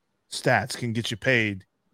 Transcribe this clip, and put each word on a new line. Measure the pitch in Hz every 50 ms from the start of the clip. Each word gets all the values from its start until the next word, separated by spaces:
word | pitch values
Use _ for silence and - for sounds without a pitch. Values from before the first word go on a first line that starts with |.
| _ _ _ _ _ -
stats | - - - 143 123 104 101 127 -
can | - 127 117 110
get | 117 113 -
you | 117
paid. | - - 135 131 117 110 104 101 95 - _ _ _ _ _